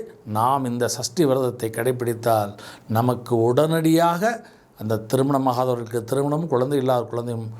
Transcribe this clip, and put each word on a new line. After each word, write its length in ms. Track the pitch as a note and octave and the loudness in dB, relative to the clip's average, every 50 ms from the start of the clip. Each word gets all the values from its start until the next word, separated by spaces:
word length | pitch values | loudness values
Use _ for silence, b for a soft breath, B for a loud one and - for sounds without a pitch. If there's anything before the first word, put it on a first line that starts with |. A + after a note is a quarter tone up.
| - - - - - | -2 -8 -16 -18 -10
நாம் 380 | A#2+ G#2+ G#2+ A2+ B2+ C#3 C#3 C3 | -6 -2 2 2 2 2 2 0
இந்த 240 | B2 A#2+ A#2+ A#2+ A#2 - - | -2 -2 0 -2 -2 -2 -4
சஷ்டி 280 | A#2+ - - - E3 C3+ | -8 -6 0 2 2 4
விரதத்தை 400 | C3 C3+ C3 B2 A#2+ - A#2 A2+ | 4 2 2 -2 -2 -4 -6 -6
கடைபிடித்தால் 840 | A2+ A#2 A#2 B2+ B2+ B2 A#2+ A#2 A#2 A2 A2 A#2+ A2+ A2 G#2 G2+ G2+ B B B B B B - | -4 -2 -2 -2 0 0 -2 -2 -2 -2 2 2 2 2 2 -2 -6 B B B B B B -2
நமக்கு 480 | A2 A2 B2 B2 B2 A#2+ A#2+ - B2+ A2+ A2+ | 0 2 2 2 0 -2 -2 0 2 2 4
உடனடியாக 1040 | A#2 B2 C3+ D3+ D#3+ E3 E3 D#3+ D#3+ D#3+ E3 E3 E3+ E3+ F3 G3 A3+ A#3+ A#3 - B B B B B B - | 4 4 4 4 4 2 2 2 4 4 4 4 4 2 2 0 -2 -2 -2 -10 B B B B B B -10
அந்த 220 | G#2+ G#2+ A2+ G#2 A2 A2+ - | -4 -4 -4 -4 -2 0 0
திருமணமாகாதவர்களுக்கு 920 | C3 C3+ C3+ C#3+ C3+ C3 C3 B2 A#2+ B2+ B2+ B2 A#2+ A#2 A2 A2 A#2 G#2+ | 2 2 2 2 2 2 0 0 0 0 0 0 -2 -4 -6 -6 -6 -4
திருமணம், 420 | G#2+ C3 C3+ C#3+ C#3+ D3 D3+ E3+ | -2 -2 -2 0 -2 -2 -4 -2
குழந்தை 320 | D#3+ C#3+ A#2+ B2+ C#3 D3 C#3+ | 0 0 0 0 2 0 0
இல்லாத 240 | B2+ C3 B2+ B2 A#2 | 2 2 0 0 0
குழந்தையும் 480 | A2 - A#2+ A#2+ B2 A#2 A2+ A2+ A2+ A2+ | -4 -6 -6 -6 -6 -6 -6 -8 -10 -12